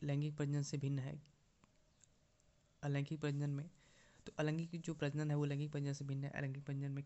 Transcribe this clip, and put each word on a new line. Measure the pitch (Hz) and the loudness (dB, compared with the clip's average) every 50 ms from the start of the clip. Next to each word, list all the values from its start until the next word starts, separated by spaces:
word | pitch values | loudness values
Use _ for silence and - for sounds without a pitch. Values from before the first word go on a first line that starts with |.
लैंगिक | 147 147 143 143 151 151 151 | 0 2 2 2 2 0 0
प्रजनन | 147 147 143 147 147 | 0 0 2 2 2
से | 143 139 - 143 | 0 0 -2 -2
भिन्न | 139 139 139 135 | 0 0 0 0
है। | 131 131 - 147 - - _ _ _ _ _ _ - _ _ _ _ _ _ _ - _ _ _ _ _ _ _ _ - _ _ _ _ _ _ | -2 -4 -6 -8 -12 -16 _ _ _ _ _ _ -20 _ _ _ _ _ _ _ -20 _ _ _ _ _ _ _ _ -20 _ _ _ _ _ _
अलैंगिक | 143 143 139 139 143 - 160 147 | 0 2 2 2 2 0 -2 0
प्रजनन | 151 147 143 143 147 143 | 0 0 2 2 2 2
में, | 143 139 151 180 - - - - - - - - - - - | 0 -2 -4 -6 -12 -18 -20 -20 -20 -20 -20 -20 -20 -14 -14
तो | - - - | -8 -2 0
अलैंगिक | 151 151 151 160 165 165 - 165 | 2 2 2 2 0 -2 -4 -6
जो | - 165 156 | -4 -4 -2
प्रजनन | 151 147 143 139 151 151 151 | 0 0 0 2 2 2 2
है | 147 | 4
वो | 147 147 | 4 4
लैंगिक | 143 143 139 147 147 | 2 2 0 0 0
प्रजनन | 151 143 143 143 | 0 0 0 0
से | 139 - 143 | -2 -2 -2
भिन्न | 139 139 135 143 | -2 -2 -2 -2
है। | 139 | -2
अलैंगिक | - 143 143 135 135 139 139 | -2 -2 -2 -2 -4 -4 -4
प्रजनन | 143 143 139 139 139 | -4 -2 -2 -2 -2
में | 139 139 139 | -2 -4 -6